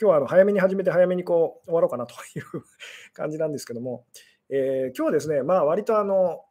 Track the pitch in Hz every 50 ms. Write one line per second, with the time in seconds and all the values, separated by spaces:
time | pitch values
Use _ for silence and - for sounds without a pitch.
0 | 220 202 165 147 135 120 151 180 190 208 208 196 180 190 190 196 202 185 151 175
1 | 180 180 180 180 180 180 175 170 165 170 - - _ - 165 165 180 170 - 120
2 | 120 - - - - - - 147 - - - 147 120 _ _ _ - - - -
3 | - - _ - - 151 151 156 160 156 147 123 - - 117 117 120 127 123 -
4 | - _ - - - _ _ _ _ - 131 139 131 135 135 131 131 127 127 -
5 | 320 320 196 147 131 151 151 139 127 147 185 185 151 147 165 202 208 233 220 214
6 | 208 196 196 190 185 175 160 - - _